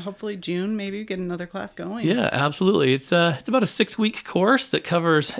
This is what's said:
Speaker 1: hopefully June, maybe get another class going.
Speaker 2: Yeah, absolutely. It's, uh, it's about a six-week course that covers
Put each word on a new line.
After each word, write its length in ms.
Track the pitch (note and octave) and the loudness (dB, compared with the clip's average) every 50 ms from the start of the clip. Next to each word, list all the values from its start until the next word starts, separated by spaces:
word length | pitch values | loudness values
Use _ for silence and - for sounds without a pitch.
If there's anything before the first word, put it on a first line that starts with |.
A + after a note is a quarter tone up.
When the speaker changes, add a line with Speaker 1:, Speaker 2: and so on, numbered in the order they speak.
Speaker 1:
hopefully 340 | E3+ G3+ F#3+ - A3 G#3 G#3 | -12 -12 -12 -10 -8 -8 -8
June, 400 | F#3 E3+ D#3+ F3 F3+ F#3+ G#3 A3 | -8 -6 -4 -4 -2 -2 -2 -4
maybe 280 | G#3 G3 G3 G3 G#3 A3 | -4 -6 -6 -8 -8 -8
get 160 | G#3+ F#3+ F#3 | -8 -6 -6
another 260 | F#3 F3 F3 E3+ F3+ | -6 -6 -6 -8 -8
class 280 | F3 - G3 G3+ G3 - | -10 -10 -10 -10 -10 -10
going. 340 | - E3+ F3+ G#3+ A#3+ - | -10 -10 -8 -6 -2 0
Speaker 2:
Yeah, 200 | E3 A#3 B3 - - | 0 2 2 0 0
absolutely. 640 | - B2+ C#3+ D3 C#3+ - F#3+ F#3+ G#3 E3 C#3+ C3 C3 | 0 0 0 0 0 2 2 4 4 4 4 4 2
It's, 180 | C3+ - - | 2 0 0
uh, 240 | F3 E3+ E3+ E3+ C#3+ | 2 4 4 2 0
it's 120 | - - - | -2 -2 -2
about 120 | A#3+ C4 | 0 2
a 60 | G#3 | 2
six-week 560 | - - - G#3+ - - A3 G#3+ A3 - - - | 2 2 0 0 0 0 0 0 0 -2 -4 -6
course 420 | - - F3 F#3 A3 C4+ B3+ - - | -4 0 2 4 4 4 4 2 0
that 140 | - D3 - | -2 -2 0
covers 560 | - E3+ E3+ E3 E3+ D#3+ D3+ D3 - - | 0 0 2 4 4 4 4 4 0 -2